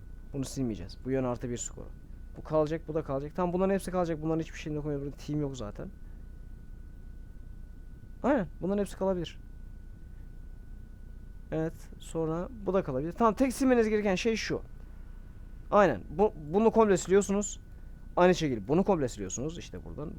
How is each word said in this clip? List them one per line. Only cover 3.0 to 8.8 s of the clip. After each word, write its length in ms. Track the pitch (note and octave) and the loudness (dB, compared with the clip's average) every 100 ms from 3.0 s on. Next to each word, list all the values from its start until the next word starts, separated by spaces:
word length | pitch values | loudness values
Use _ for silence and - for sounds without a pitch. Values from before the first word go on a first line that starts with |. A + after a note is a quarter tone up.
kalacak. 280 | C#3+ C#3 D3 - | -2 -2 -4 0
Tamam, 180 | F3+ | 0
bunların 200 | F3+ F#3+ | 4 4
hepsi 180 | G3 F#3 | 2 0
kalacak. 300 | F3+ E3+ D#3 | 0 0 0
Bunların 180 | D#3 D#3+ | 0 0
hiçbir 200 | D#3 - | -2 -6
şeyini 180 | D#3+ D3+ | -6 -4
dokunmuyor. 240 | D3+ C#3+ | -2 -2
Burada 140 | C#3+ - | -4 -8
team 260 | - D3 | -4 -2
yok 160 | C#3+ C3 | -2 -4
zaten. 300 | G#2 - F#3+ - - - - - - - - - - - - - - - - - - - - - - - | -8 -8 -10 -10 -12 -12 -12 -12 -12 -12 -12 -12 -12 -14 -12 -12 -12 -12 -12 -12 -12 -14 -14 -14 -14 -2
Aynen, 240 | A#3 C#4+ E3 - | 2 4 2 -2
bunların 200 | E3+ G#3 | 0 0